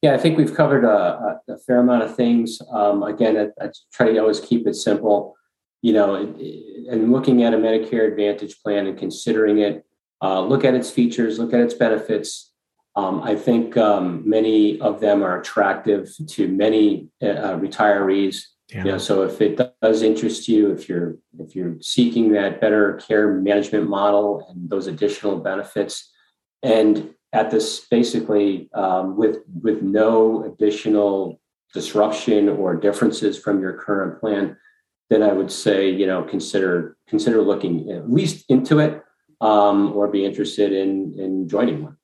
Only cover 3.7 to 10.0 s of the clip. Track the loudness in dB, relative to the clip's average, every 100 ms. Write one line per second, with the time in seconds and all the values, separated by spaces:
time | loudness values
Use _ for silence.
3.7 | -12 _ 0 2 4 2 0 -2 -2 0
4.7 | -2 -2 0 2 0 0 -16 _ _ _
5.7 | _ 0 2 2 0 -6 -10 -14 -14 -18
6.7 | -18 -6 -2 2 2 4 4 4 2 2
7.7 | 0 -2 0 0 0 -2 -2 -8 -12 -4
8.7 | -2 -2 -6 -10 -8 -4 0 2 4 2
9.7 | -2 _ _